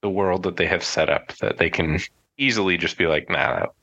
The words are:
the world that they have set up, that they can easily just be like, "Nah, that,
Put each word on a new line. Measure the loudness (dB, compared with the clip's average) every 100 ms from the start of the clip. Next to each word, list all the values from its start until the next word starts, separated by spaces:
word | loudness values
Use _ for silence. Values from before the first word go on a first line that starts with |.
the | -4
world | 0 2 0
that | -2 -2
they | 0
have | 0
set | -2 0 0
up, | 0 -4 -6
that | -4 0
they | 0
can | 0 0 -2 -4 -12 _ -2
easily | 0 2 2 2
just | -2 0
be | 2
like, | 2 0
"Nah, | 0 0 0
that, | -4 -6